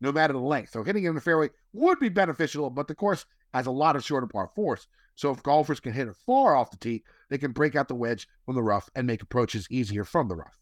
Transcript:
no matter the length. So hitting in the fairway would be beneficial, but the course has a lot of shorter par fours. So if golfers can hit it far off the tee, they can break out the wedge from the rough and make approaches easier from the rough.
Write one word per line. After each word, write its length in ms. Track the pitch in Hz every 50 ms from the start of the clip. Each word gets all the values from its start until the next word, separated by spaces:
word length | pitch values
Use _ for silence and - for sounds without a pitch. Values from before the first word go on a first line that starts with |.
no 120 | 123 135 143
matter 220 | 156 156 151 139
the 40 | 131
length. 320 | 123 139 151 135 101 -
So 120 | - 113 107
hitting 220 | 143 202 214 190
in 100 | 170 160
the 60 | 151
fairway 300 | - 170 165 160 156 143 - _ _ _ -
would 260 | 208 277 359 370 -
be 100 | 277 226
beneficial, 600 | 175 202 190 170 147 - 170 143 - 143 151 135
but 160 | 123 139 143
the 80 | - 151
course 320 | - 202 202 190 151 - _ _ _ _ _ -
has 120 | 127 127
a 60 | 131 127
lot 240 | 135 151 160 147
of 80 | 143 120
shorter 220 | - 151 135 127
par 240 | 107 - 104 95 - -
fours. 320 | - 214 170 120 - - _ _ _ _ _ _
So 180 | - - 143 135
if 100 | 120 -
golfers 380 | 143 143 151 151 151 151 -
can 120 | - 127 110
hit 140 | 131 135
it 80 | 110 98 - _
far 280 | - 247 269 277 226 156
off 160 | 131 120 -
the 60 | -
tee, 260 | 92 - 117 117 113 - _ _ _ _ _
they 100 | 139 139
can 120 | 143 139
break 240 | 117 139 151 151 135
out 140 | 147 143 -
the 60 | 131
wedge 320 | 120 120 117 117 104 - _ _ _ _
from 100 | - 131
the 80 | 127 117
rough 260 | 110 104 101 - - _
and 100 | 131 123
make 180 | 120 113 104 -
approaches 440 | - - 123 120 104 - 110 92 -
easier 360 | - 127 123 98 101 101 104
from 240 | - - 170 143 104
the 80 | 90
rough. 200 | 80 - - _ _